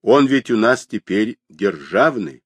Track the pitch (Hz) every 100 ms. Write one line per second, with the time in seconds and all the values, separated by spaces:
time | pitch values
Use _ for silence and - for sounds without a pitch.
0 | - 135 135 135 - 117 113 127 - 110
1 | - 95 110 113 _ 76 98 80 71 92
2 | 151 131 82 65